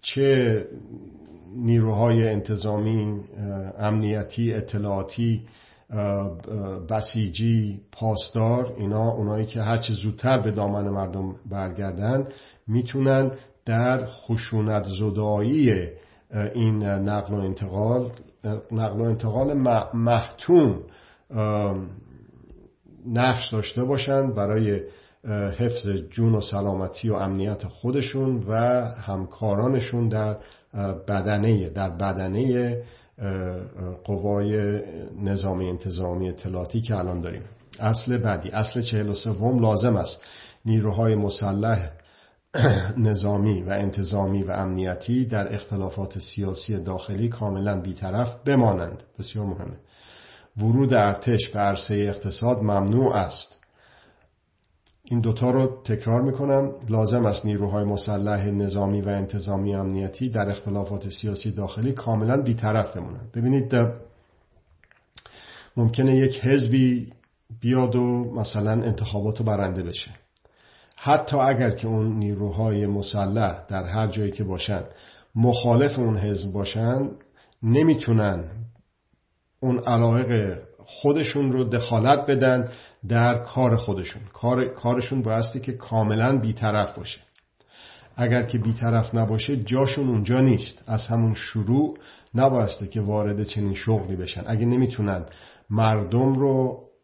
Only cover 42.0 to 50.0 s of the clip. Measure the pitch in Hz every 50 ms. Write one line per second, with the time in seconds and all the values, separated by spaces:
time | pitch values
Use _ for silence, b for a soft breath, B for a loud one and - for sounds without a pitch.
42 | b b b b b b b b _ _ - - 120 143 98 95 90 92 113 127
43 | 110 107 107 95 98 104 104 101 101 107 104 90 87 90 98 101 101 98 92 -
44 | 98 85 104 101 98 92 98 101 95 92 92 95 95 95 92 92 95 92 90 87
45 | - - 120 127 127 117 120 107 98 90 104 101 - - 107 98 95 92 - 98
46 | 95 95 - 98 - - - - 101 95 92 - - - 107 98 85 92 92 92
47 | - - 101 98 113 120 117 - 110 101 95 95 98 104 101 92 90 95 90 -
48 | 104 92 92 110 123 120 - - - - 143 131 120 110 98 92 85 82 92 -
49 | - _ _ - 113 - - 110 104 98 90 98 - 87 85 - - B B B